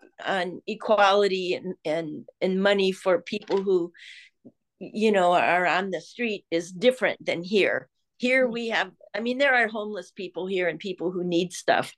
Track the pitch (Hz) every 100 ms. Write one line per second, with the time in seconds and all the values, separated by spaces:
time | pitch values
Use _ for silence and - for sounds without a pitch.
0 | - - - 190 180 156 - 214 - 208
1 | 196 202 202 190 180 165 180 180 160 160
2 | 160 151 - _ 185 190 196 202 190 185
3 | 190 175 - 214 - 196 196 185 175 -
4 | - - - _ - _ _ _ 190 214
5 | 220 202 180 175 120 175 175 165 196 170
6 | - - 233 202 - 170 175 180 240 254
7 | 185 - - 165 180 202 139 127 - _
8 | _ _ 247 262 254 233 226 196 190 _
9 | - 208 233 254 277 247 220 220 208 208
10 | 180 - 180 165 185 190 175 160 202 180
11 | 170 180 180 170 175 - - 101 -